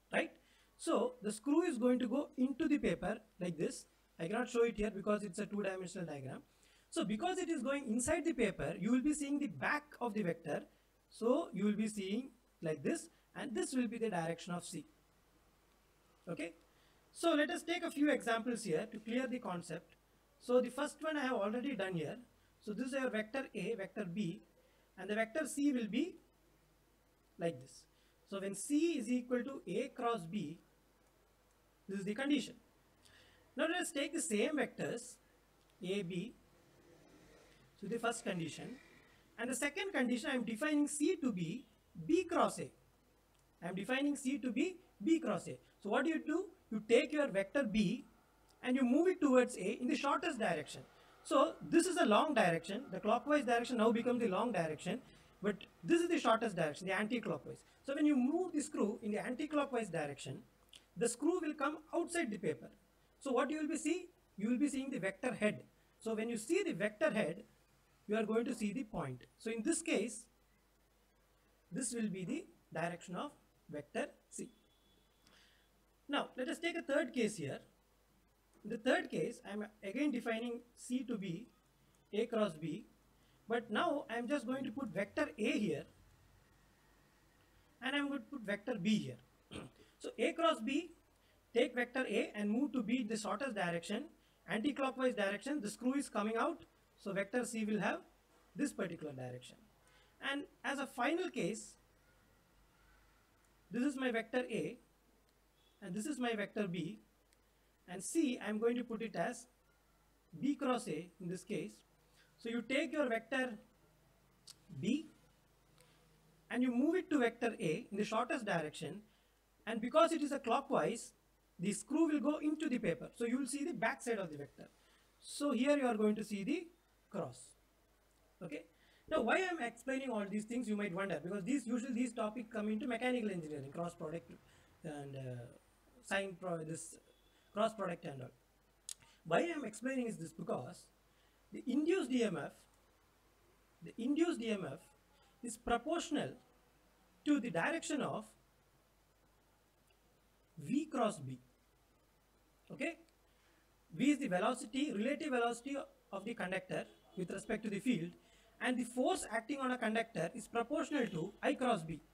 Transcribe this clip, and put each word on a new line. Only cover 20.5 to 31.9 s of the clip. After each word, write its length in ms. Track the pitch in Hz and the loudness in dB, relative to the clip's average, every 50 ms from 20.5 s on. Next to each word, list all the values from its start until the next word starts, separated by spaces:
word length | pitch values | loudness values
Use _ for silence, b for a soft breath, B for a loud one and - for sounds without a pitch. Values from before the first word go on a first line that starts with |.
| 247 254 | 4 6
the 80 | 247 247 | 4 4
first 260 | - 277 294 247 - - | 0 -2 -2 -2 -4 -4
one 160 | 294 311 311 | -2 0 0
I 60 | 294 262 | 2 2
have 100 | 254 254 | 2 2
already 420 | 208 196 208 220 247 - 285 262 | 2 0 0 0 0 -2 -2 -2
done 200 | 196 190 190 185 | -2 -2 0 0
here. 220 | 165 151 143 190 240 - - b b b b b b - | -2 -2 -2 -6 -8 -12 -20 b b b b b b -8
So 60 | 214 | -6
this 160 | 208 - 254 | -4 -2 -2
is 60 | 262 262 | -2 0
your 160 | 269 262 - | 0 0 0
vector 360 | 202 214 214 214 - 269 262 - - | 0 0 -2 -2 -2 -4 -4 -4 -6
A, 220 | 202 175 165 156 | -4 -2 -2 -2
vector 300 | - - - - 220 208 | -4 -6 -8 -6 -6 -6
B, 360 | 175 170 214 190 165 - - - - _ b b b b b b b b | -4 -2 -2 -2 -2 -4 -6 -10 -20 _ b b b b b b b b
and 120 | - 185 196 | -10 -6 -2
the 60 | 208 | 0
vector 300 | 220 220 220 - 311 311 | 0 0 0 0 -4 -2
C 280 | - - 285 285 285 254 | -2 0 2 2 4 4
will 140 | 247 220 | 2 0
be 280 | 202 185 254 311 370 - - - _ _ _ _ _ _ _ _ _ _ _ _ _ _ _ _ _ _ _ _ _ _ | 0 0 0 0 0 -4 -12 -20 _ _ _ _ _ _ _ _ _ _ _ _ _ _ _ _ _ _ _ _ _ _
like 220 | - 175 170 165 123 | -4 -2 -2 -2 -4
this. 220 | 131 - - - - _ b b b b b b _ - | -12 -18 -20 -20 -20 _ b b b b b b _ -10
So 100 | 196 196 | -8 -6
when 160 | 190 202 196 | -4 -4 -4
C 420 | - - - 285 302 330 339 320 254 | -4 -2 2 4 4 4 4 2 0
is 120 | 202 240 | 0 2
equal 320 | 247 247 240 - 254 247 226 | 0 0 0 0 0 0 0
to 180 | 277 269 - - | -2 -8 -8 -6
A 220 | - 180 220 269 277 | -4 -2 -2 -2 -2
cross 320 | - - 247 233 233 220 165 160 | -4 -2 0 0 0 0 -2 -4
B, 300 | 185 208 151 143 165 - - _ _ _ _ _ _ _ _ _ _ _ _ _ _ _ _ _ _ _ _ _ _ _ _ | -4 -4 -4 -4 -8 -12 -16 _ _ _ _ _ _ _ _ _ _ _ _ _ _ _ _ _ _ _ _ _ _ _ _
this 100 | - | -8